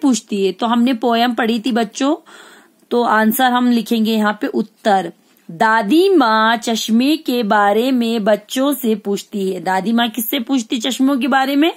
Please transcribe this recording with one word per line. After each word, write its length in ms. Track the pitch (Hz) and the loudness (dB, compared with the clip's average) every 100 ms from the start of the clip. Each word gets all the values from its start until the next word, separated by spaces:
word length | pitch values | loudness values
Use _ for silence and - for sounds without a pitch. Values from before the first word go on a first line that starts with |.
पूछती 440 | 277 233 - 208 190 | 0 0 -2 -2 -2
है? 60 | |
तो 160 | 185 233 | -2 -2
हमने 260 | 240 240 | 0 0
पोयम 400 | 233 254 233 247 | 0 0 0 0
पढ़ी 260 | 233 233 233 | 0 -2 -2
थी 120 | 254 | -2
बच्चों, 440 | 226 214 - 269 339 - - - - _ _ - | -2 -2 -2 -2 -2 -8 -20 -20 -20 _ _ -4
तो 120 | 240 | -2
आंसर 480 | 233 214 220 220 254 | 2 2 2 2 2
हम 200 | 247 247 | 2 0
लिखेंगे 420 | 240 - 233 214 | 0 0 -2 0
यहाँ 240 | 220 208 208 | 0 0 -2
पे 60 | 277 | -4
उत्तर, 640 | - 214 _ 226 196 170 - _ _ - | -4 -4 _ 0 0 -2 -12 _ _ -12
दादी 580 | 165 220 226 202 320 392 | -2 2 2 2 2 4
माँ 480 | 359 233 220 220 233 | 4 4 2 2 0
चश्मे 600 | 240 220 - 226 269 311 | -2 -4 0 0 2 -2
के 260 | 294 240 | -2 -2
बारे 480 | 202 214 202 214 254 | 0 2 4 2 0
में 320 | 254 233 233 | 0 -2 -2
बच्चों 500 | 202 208 - 262 277 | 0 -2 -2 -2 -2
से 220 | 277 226 214 | -2 -2 -2
पूछती 540 | 202 202 - 208 190 | -4 -6 -6 -6 -6
है। 120 | 180 | -4
दादी 280 | 170 190 190 | -4 -2 0
माँ 180 | 233 233 | 0 0
किससे 300 | 220 - 277 | -4 -6 -6
पूछती 380 | 226 269 220 254 | -2 -4 -2 -6
चश्मों 400 | 269 240 262 285 | -4 0 0 0
के 100 | 262 | 0
बारे 280 | 269 269 285 | 0 0 2
में? 160 | 330 | 0